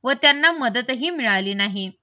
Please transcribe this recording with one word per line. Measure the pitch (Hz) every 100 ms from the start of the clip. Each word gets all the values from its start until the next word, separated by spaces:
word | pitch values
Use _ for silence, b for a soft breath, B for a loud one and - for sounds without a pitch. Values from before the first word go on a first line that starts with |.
व | 254
त्यांना | 277 294 285 330
मदतही | 330 247 220 247 262 311
मिळाली | 339 226 196 196
नाही. | 202 202 196 190 -